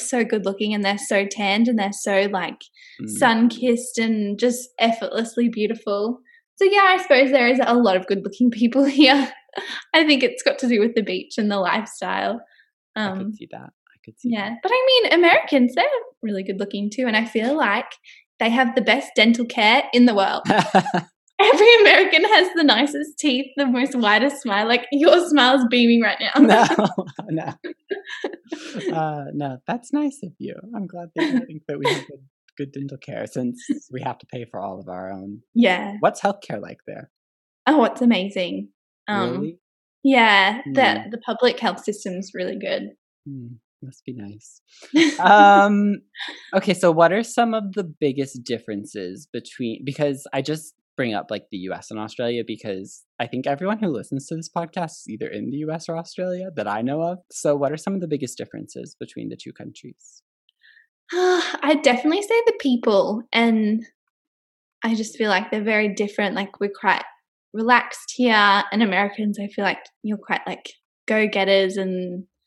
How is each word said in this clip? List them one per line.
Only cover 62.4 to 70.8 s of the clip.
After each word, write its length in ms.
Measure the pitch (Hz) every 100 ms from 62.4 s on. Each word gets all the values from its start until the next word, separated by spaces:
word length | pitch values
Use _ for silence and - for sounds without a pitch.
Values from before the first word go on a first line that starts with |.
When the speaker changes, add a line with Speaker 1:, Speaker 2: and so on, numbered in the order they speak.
| 466
Speaker 1:
the 80 | 453
people, 640 | 277 240 226 196 170 214 -
and 500 | 226 233 220 208 220 - _ _ _ _ _ _ _ _ -
I 100 | 226
just 220 | 226 220 -
feel 140 | 214
like 200 | 190 220
they're 140 | 214
very 280 | 208 214 208
different. 400 | 196 208 214 202
Like, 260 | 185 196 -
we're 100 | 202
quite 320 | 202 208 - - _ _ _ _
relaxed 600 | 214 226 240 - - - -
here, 480 | 247 214 202 196 -
and 100 | 214
Americans, 560 | 214 185 202 208 214 202
I 60 | 202
feel 160 | -
like 140 | 196 - - _
you're 160 | 214 214
quite, 220 | - - -
like, 240 | - - -